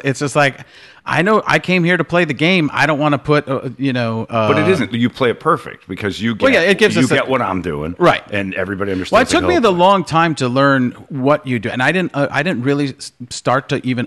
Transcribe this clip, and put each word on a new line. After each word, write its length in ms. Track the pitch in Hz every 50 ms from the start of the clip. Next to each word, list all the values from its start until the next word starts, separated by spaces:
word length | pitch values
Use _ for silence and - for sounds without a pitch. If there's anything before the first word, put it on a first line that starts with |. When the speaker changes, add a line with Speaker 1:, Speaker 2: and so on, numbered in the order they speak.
| -
Speaker 1:
it's 160 | 139 127 -
just 160 | 147 139 -
like, 240 | 151 143 135 127 - - - - - - - - - _
I 160 | - 135 147 170
know 180 | 202 220 - -
I 100 | - 139
came 260 | 160 - - 185 185 165
here 140 | 170 180
to 60 | 170 156
play 220 | - 165 175 175
the 80 | 151 135
game. 340 | - 151 170 190 180 156 135 -
I 120 | 127 139
don't 140 | 151 156 135
wanna 180 | 151 151 147
put, 300 | 131 - - 147 147 147
uh, 220 | - 135 123 - 135 117 -
you 120 | 139 139 123
know, 340 | 127 117 113 113 113 110 -
uh, 180 | 117 113 110
Speaker 2:
But 120 | - 143 -
it 80 | 104
isn't. 260 | - 190 156 113 95 117
You 160 | 117 120 120
play 220 | - - 135 117
it 80 | 104 -
perfect 480 | - 156 165 135 - - - - _
because 340 | - 95 90 104 101 87 -
you 140 | 107 117 117
get, 80 | - 247
Speaker 1:
Well, 100 | 269 262
yeah, 80 | 185
it 160 | 165 190 196
gives 180 | - 220 214 214
Speaker 2:
you 80 | 175 139
Speaker 1:
us 60 | 117
a 40 | 156
Speaker 2:
get 120 | 139 113
what 140 | 113 131 127
I'm 220 | 113 95 95 92 82
doing. 320 | 87 76 71 76 82 90
Speaker 1:
Right. 240 | - 175 160 113 - - -
Speaker 2:
And 220 | 104 101 101 95 95
everybody 360 | 95 92 95 101 92 101 101
Speaker 1:
Well, 80 | 95 92
it 20 | 90 - 190
Speaker 2:
understands, 180 | 220 254 -
Speaker 1:
took 100 | 294 349 277
Speaker 2:
like, 60 | -
Speaker 1:
me 80 | 359
Speaker 2:
"Oh, 40 | 330
Speaker 1:
the 100 | 240 214
Speaker 2:
boy." 60 | 185 170
Speaker 1:
long 240 | 175 190 202 190 160
time 320 | - 151 160 165 170 151
to 120 | - 131
learn 440 | 123 123 135 139 139 135 131 123 120 - - - _
what 380 | 160 131 127 139 151 147 -
you 100 | 135 127
do. 120 | 117 98 113
And 120 | - 123
I 100 | 127 143
didn't, 200 | 165 185 175 - -
uh, 140 | 139 143 -
I 140 | - 139 147
didn't 180 | 185 - - 123
really 260 | 139 143 143 143 135
s-, 240 | 123 - - - _ _ 123 -
start 360 | - - - 139 123 135 - -
to 140 | 147 - -
even 180 | 127 127 120 123